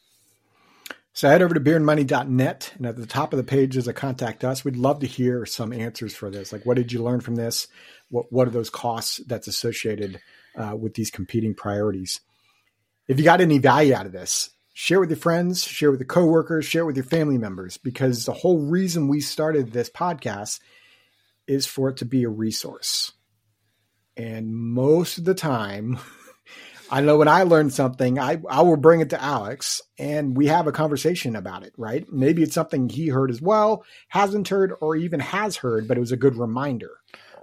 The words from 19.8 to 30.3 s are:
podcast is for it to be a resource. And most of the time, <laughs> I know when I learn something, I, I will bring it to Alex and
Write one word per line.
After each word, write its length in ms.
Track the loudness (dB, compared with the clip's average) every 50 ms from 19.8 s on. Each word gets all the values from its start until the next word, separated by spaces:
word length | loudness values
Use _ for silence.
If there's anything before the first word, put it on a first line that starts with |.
| -4 -4
podcast 720 | -6 -6 -4 -4 -4 -4 -6 -8 -8 -8 -8 -10 -10 -12 _ _ _ _ _ _ _ _ _ _ _ _ _ _ _ _ _
is 220 | -4 -2 -2 -2 -4
for 220 | -4 -2 -2 -2
it 80 | -2 -4
to 80 | -6
be 180 | -2 0 0 0
a 60 | 0
resource. 840 | -2 -2 -4 -4 -4 -4 -8 -10 -12 -10 -8 -6 -4 -4 -6 -8 -10 _ _ _ _ _ _ _ _ _ _ _ _ _ _ _ _ _ _ _ -14 -12
And 340 | -10 -10 -8 -10 -8 -8 -8
most 640 | -8 -6 -4 -2 0 4 4 4 4 4 0 -4 -6
of 60 | -2
the 100 | -2 -2
time, 640 | 0 0 -2 -2 -2 -2 -4 -6 -8 -6 -6 -6 -6 -8
<laughs> 60 | -16 -20 -20 -20 -20 -20 _ _ -20 -20 -20 -20 -20 -20 -18 -10 -4
I 100 | 0 2
know 160 | 4 6 6 8
when 100 | 8 8
I 140 | 8 6 6
learn 280 | 6 6 6 4 2
something, 480 | 0 0 0 0 0 0 0 0 0 0
I, 200 | 0 -2 -2 -4 -4 -2
I 140 | 2 4
will 160 | 6 6 6 6
bring 220 | 8 8 8 6
it 80 | 4 0
to 100 | -2 -4
Alex 600 | -2 -2 -2 -2 -4 -6 -10 -8 -6 -6 -6 -8 -8 _ _ -10
and 400 | -6 -4 -4 -2 -2 -2